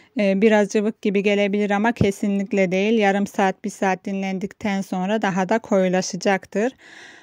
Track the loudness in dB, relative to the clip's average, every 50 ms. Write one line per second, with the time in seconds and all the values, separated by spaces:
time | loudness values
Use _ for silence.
0 | _ _ -4 -2 0 0 2 4 4 4 6 4 4 2 0 -2 -2 -2 -4 _
1 | -2 -2 0 0 0 0 2 2 0 0 0 0 0 0 0 0 0 0 2 2
2 | 2 0 0 0 -2 -2 -2 -2 -2 -2 0 0 2 2 2 0 2 2 2 2
3 | 4 2 2 0 -2 -2 -2 0 0 0 -2 -4 -8 -10 -6 -2 -2 -2 -2 -2
4 | -4 -6 -6 -6 -6 -6 -6 -6 -8 -10 -10 -8 -6 -4 -4 -4 -4 -4 -6 -4
5 | -2 -2 -2 -2 -2 -2 -2 -2 0 0 -2 -2 0 0 2 2 2 2 0 0
6 | -2 -4 -6 -4 -2 0 0 -2 -4 -6 -4 -2 -2 -2 -4 _ -16 -20 -20 -20
7 | -20 -20 -20 -20